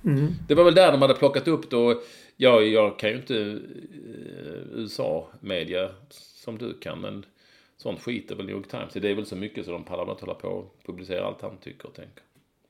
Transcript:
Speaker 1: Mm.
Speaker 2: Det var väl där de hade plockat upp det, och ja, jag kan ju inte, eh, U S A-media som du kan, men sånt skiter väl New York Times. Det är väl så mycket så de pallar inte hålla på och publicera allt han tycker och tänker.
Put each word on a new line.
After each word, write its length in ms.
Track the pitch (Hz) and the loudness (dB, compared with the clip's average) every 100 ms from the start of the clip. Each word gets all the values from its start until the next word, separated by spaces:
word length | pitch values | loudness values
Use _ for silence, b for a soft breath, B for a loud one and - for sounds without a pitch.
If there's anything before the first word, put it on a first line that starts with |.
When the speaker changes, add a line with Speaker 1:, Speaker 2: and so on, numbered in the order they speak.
| 202 | 0
Speaker 1:
Mm. 180 | 139 151 - - | 2 2 -2 2
Speaker 2:
Det 60 | |
var 100 | 151 | 6
väl 100 | 175 | 8
där 180 | 165 180 | 10 8
de 100 | 139 | 8
hade 120 | 135 | 4
plockat 340 | 131 139 135 143 | 6 4 4 0
upp 220 | 156 - | -2 0
det, 60 | 120 | 2
och 200 | 120 117 B B B - | 2 2 B B B 4
ja, 240 | 127 117 | 6 8
jag 380 | 107 107 104 - | 6 4 4 2
kan 120 | 107 | -4
ju 60 | 120 | -4
inte, 200 | 135 117 | -4 -4
eh, 1400 | 104 107 - - - - - - - - - - - - | -4 -8 -12 -16 -18 -18 -18 -16 -16 -14 -14 -14 -12 -10
U 60 | 107 | -10
S 140 | - | -6
A-media 880 | 127 80 - - 98 90 80 90 95 98 - - - - | -4 -4 -8 -14 -6 -6 -4 -4 -6 -8 -20 -20 -20 -18
som 140 | - 110 | -14 -10
du 160 | 120 | -10
kan, 260 | - - 82 | -10 -12 -10
men 240 | 101 101 - b b b b _ | -10 -12 -16 b b b b _
sånt 240 | - - | -10 -8
skiter 320 | - 117 - | -8 -8 -8
väl 120 | - 95 | -10 -8
New 100 | 101 | -10
York 120 | 98 | -10
Times. 240 | 120 85 | -12 -10
Det 180 | 98 101 | -4 -2
är 40 | |
väl 120 | 101 101 | -2 -6
så 100 | 92 | -10
mycket 280 | 107 123 | -10 -10
så 80 | 90 | -10
de 120 | 87 | -10
pallar 260 | 82 90 90 | -10 -8 -8
inte 120 | 95 | -8
hålla 100 | 92 - | -10 -10
på 100 | 95 | -8
och 280 | 95 95 _ - | -8 -10 _ -14
publicera 400 | 90 92 92 98 | -14 -8 -6 -6
allt 160 | 101 | -8
han 140 | 104 101 | -12 -14
tycker 300 | - - - | -18 -18 -20
och 60 | |
tänker. 280 | - - - _ _ _ _ _ | -20 -20 -20 _ _ _ _ _